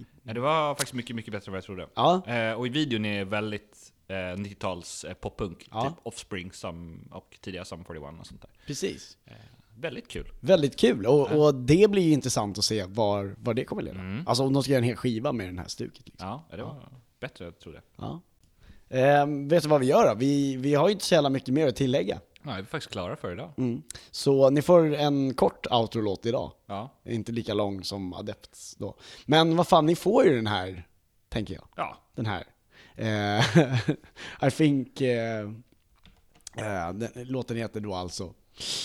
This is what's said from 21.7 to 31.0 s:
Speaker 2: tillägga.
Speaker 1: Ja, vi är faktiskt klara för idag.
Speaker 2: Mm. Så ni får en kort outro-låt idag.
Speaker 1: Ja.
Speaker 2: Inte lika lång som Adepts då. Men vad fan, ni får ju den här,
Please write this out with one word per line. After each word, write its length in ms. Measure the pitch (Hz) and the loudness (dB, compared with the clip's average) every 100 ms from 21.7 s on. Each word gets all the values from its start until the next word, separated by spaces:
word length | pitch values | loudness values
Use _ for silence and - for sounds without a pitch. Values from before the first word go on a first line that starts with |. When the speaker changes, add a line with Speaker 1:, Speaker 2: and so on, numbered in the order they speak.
| 123 | 2
Speaker 2:
tillägga. 440 | 135 123 95 87 - _ | 0 0 -2 -6 -10 _
Speaker 1:
Ja, 100 | 147 | -10
vi 40 | 98 | -10
är 40 | |
faktiskt 280 | 98 156 - | -8 -10 -8
klara 240 | 104 90 139 | -8 -8 -8
för 160 | 95 | -8
idag. 200 | 87 170 - | -10 -10 -4
Speaker 2:
Mm. 240 | 127 127 - - - | -2 -2 -8 -18 -14
Så 400 | - 143 135 135 | -2 2 6 6
ni 120 | 143 | 6
får 320 | 143 175 160 | 8 8 8
en 400 | 151 147 139 135 | 2 0 2 0
kort 320 | - 190 - - | 2 2 0 0
outro-låt 560 | 120 110 117 104 92 117 | 2 2 0 -2 -2 -2
idag. 260 | 127 87 - - | -2 -4 -10 -10
Speaker 1:
Ja. 280 | 101 131 - | -10 -10 -16
Speaker 2:
Inte 280 | - 113 107 | -8 -6 -4
lika 220 | 117 110 | -6 -2
lång 300 | 104 101 98 | -2 -2 -4
som 280 | 87 101 92 | -8 -8 -8
Adepts 600 | 87 104 - - - - - | -8 -10 -12 -16 -20 -20 -12
då. 180 | 101 - - - - | -12 -12 -20 -16 2
Men 300 | 156 165 165 | 4 4 4
vad 120 | 170 | 4
fan, 180 | 170 156 | 6 6
ni 100 | 170 | 2
får 280 | 180 240 | 2 4
ju 120 | 262 123 | 6 4
den 100 | 110 | 0
här, 400 | 101 92 92 - _ | -2 -4 -10 -16 _